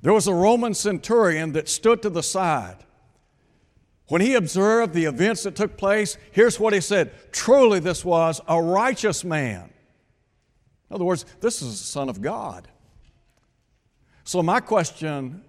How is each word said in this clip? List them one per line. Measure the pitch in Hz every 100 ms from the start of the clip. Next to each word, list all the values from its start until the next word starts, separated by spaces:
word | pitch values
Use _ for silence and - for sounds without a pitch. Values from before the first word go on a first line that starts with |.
There | 139
was | 214 180
a |
Roman | 175 190 240 233
centurion | 202 202 185 - 233 202 156 160
that | 151 151
stood | - 220 233
to | 214
the | 170
side. | 147 190 180 147 92 92 _ _ _ _ _ _ _ _ _ _ _ _ _
When | 165
he | 214
observed | 262 170 180 202 226 226
the | 165 160
events | 123 190 220
that | 196 170
took | 208 -
place, | 196 208 208 - -
here's | - 233 -
what | 220
he | 202
said, | - 202 139 - -
"Truly | - - 269 254 196
this | 165 170
was | 180 170 165 156 -
a | 170
righteous | 165 185 240 247 214 170
man." | 180 156 131 95 85 _ _ _ _ _ _ _ _ _ _ _ _
In | -
other | 180
words, | 180 - -
this | 220 233
is | 131 104
the | -
Son | - 135
of | 98
God. | 120 226 170 92 87 _ _ _ _ _ _ _ _ _ _ _ _ _ _ _
So | - 185
my | 165 220
question | 233 220 165 - 160 147 131 165